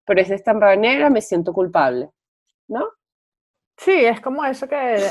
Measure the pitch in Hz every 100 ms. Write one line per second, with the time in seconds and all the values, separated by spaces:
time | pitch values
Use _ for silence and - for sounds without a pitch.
0 | - 190 180 196 233 214 202 196 220 277
1 | 294 240 - 175 175 170 185 175 135 123
2 | 147 _ _ _ _ _ - 233 440 -
3 | _ _ _ _ _ _ _ - - 381
4 | 233 226 262 285 285 262 269 294 254 214
5 | 196